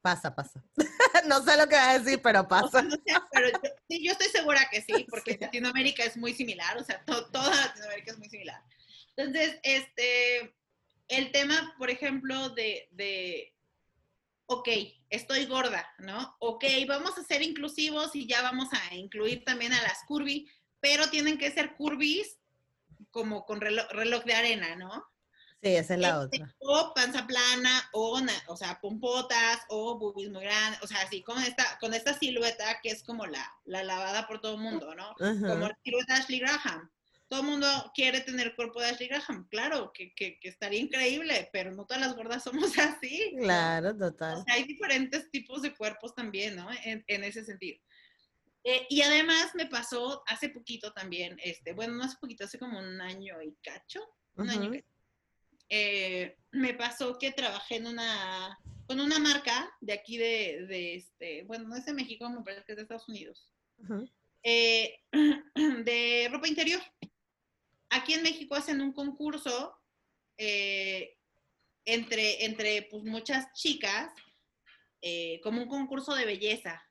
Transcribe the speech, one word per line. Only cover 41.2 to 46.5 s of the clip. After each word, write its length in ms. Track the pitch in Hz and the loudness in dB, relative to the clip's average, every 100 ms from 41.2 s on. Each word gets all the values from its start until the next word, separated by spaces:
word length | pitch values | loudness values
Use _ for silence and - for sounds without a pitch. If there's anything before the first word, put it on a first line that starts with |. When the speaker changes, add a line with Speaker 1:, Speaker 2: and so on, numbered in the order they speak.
| 320 233 - | 0 -2 -2
Speaker 2:
pero 200 | 196 185 | -6 -6
no 120 | 190 202 | -10 -6
todas 160 | 262 | -2
las 120 | 262 | -2
gordas 300 | 240 226 240 | -4 -6 -6
somos 260 | 254 269 359 | -4 -2 0
<laughs> 80 | 349 | 4
así, 540 | 302 294 254 339 427 | 2 0 -6 -4 -4
¿no? 80 | 269 | 0
Speaker 1:
Claro, 540 | 214 175 165 165 180 214 | 4 4 4 2 0 0
total. 420 | 180 160 160 160 | -4 -2 -6 -4
Speaker 2:
O 40 | |
sea, 100 | 185 | 2
hay 100 | 240 | 2
diferentes 640 | 269 294 392 262 262 311 - | 2 -6 0 0 0 -4 -6
tipos 320 | 269 226 269 | -10 -8 -6
de 120 | 277 | -6
cuerpos 400 | - 214 214 240 | -4 -6 -6 -14
también, 400 | 247 226 190 214 | -10 -8 -4 -6